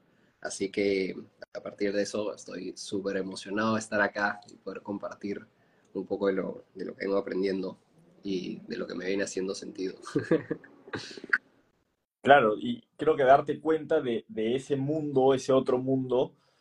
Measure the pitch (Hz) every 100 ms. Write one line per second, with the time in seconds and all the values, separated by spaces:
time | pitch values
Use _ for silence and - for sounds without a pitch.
0 | _ _ _ _ - - 98 - 101 95
1 | 92 110 113 _ - - - - 101 101
2 | 101 110 104 - - 92 95 - - 101
3 | 98 95 95 98 98 101 110 110 - 104
4 | 101 104 101 - - - - 95 - 101
5 | 87 - 101 101 - _ _ _ _ 98
6 | 92 98 98 95 - - - - 90 -
7 | 98 98 95 92 95 95 92 90 _ _
8 | _ _ 101 92 90 - - 92 90 90
9 | 92 101 95 92 95 95 - - 92 -
10 | - 147 - 160 - 156 - - - -
11 | - - - - _ _ _ _ _ _
12 | _ _ 127 139 110 101 120 120 - -
13 | 151 143 131 143 147 147 151 160 147 160
14 | 131 113 - 110 107 131 - 139 135 156
15 | 151 135 131 131 - 127 - 127 131 135
16 | 127 123 156 _ _ _